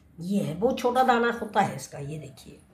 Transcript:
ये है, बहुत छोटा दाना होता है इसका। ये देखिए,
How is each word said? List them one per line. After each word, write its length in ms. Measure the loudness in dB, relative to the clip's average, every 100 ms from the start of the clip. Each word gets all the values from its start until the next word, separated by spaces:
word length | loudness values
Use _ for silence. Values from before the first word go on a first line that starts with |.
| _ -12
ये 240 | -2 0
है, 120 | 0 0
बहुत 240 | 0 2
छोटा 240 | 2 4
दाना 280 | 4 4 2
होता 300 | -2 -2 2
है 140 | 2 -2
इसका। 240 | -10 -10
ये 180 | -10 -10
देखिए, 400 | -12 -18 -20 -20 -20